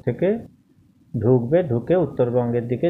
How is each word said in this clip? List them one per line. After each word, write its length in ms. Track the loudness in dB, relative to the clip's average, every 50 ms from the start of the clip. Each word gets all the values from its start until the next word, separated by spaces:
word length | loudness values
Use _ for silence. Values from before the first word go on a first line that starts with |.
| -4
থেকে 240 | -6 -2 0 0 0 0 -2 -6 -12 -20 _ _ _ _ _ _ _ _ _ _ _ -6
ঢুকবে, 440 | 0 2 4 4 4 2 2 2 2 2
ঢুকে 320 | 0 -2 -2 0 0 0
উত্তরবঙ্গের 680 | 2 0 0 0 -2 -2 0 0 0 0 0 -2 -4 -2
দিকে 200 | -4 -4 -2 -2 0